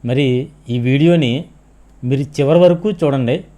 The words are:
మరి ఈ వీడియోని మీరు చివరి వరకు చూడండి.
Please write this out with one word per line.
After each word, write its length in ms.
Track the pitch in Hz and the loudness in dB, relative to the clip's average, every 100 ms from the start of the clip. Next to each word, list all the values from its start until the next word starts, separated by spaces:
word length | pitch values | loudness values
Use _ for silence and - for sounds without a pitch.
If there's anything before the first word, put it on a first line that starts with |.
మరి 440 | 120 127 139 123 143 - - | -2 -2 0 0 -4 -14 -8
ఈ 80 | 120 | -4
వీడియోని 640 | 120 135 160 175 131 123 175 - _ _ - - | 0 2 4 2 2 -2 -6 -20 _ _ -20 -12
మీరు 160 | 123 135 | -4 -4
చివరి 380 | 143 - 139 170 | -4 -2 0 4
వరకు 320 | 175 175 214 | 4 2 -2
చూడండి. 540 | 180 156 135 120 156 - | -2 -2 0 -2 -4 -6